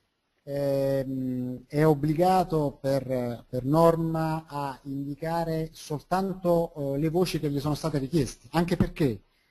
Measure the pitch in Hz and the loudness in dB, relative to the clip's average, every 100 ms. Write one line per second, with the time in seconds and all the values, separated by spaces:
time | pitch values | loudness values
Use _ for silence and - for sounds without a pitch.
0 | _ _ _ _ - 143 139 139 135 135 | _ _ _ _ -10 -4 0 0 0 0
1 | 131 131 131 127 123 127 - 147 156 147 | -2 -4 -4 -4 -6 -8 -4 2 4 4
2 | 151 151 180 190 180 156 143 - 135 139 | 2 2 4 4 2 0 -2 -2 -2 -2
3 | 127 127 120 117 - 127 127 156 165 165 | -2 -4 -4 -8 -8 -6 0 6 6 6
4 | 165 160 160 160 156 143 143 131 143 139 | 0 -2 -2 -4 -6 -8 -8 -8 -10 -8
5 | 139 143 160 170 165 160 160 - - 147 | -8 -8 -4 -4 -2 -4 -4 -10 -8 -8
6 | - 185 196 185 175 170 170 151 139 139 | -2 -2 -2 -2 2 2 2 -4 -4 -2
7 | 160 165 180 160 147 143 147 139 160 151 | 0 0 0 0 -2 -2 -2 -2 -2 -2
8 | 131 165 120 - - 165 175 180 - - | 0 0 0 -4 -2 0 2 2 0 2
9 | 143 104 _ _ _ | 0 0 _ _ _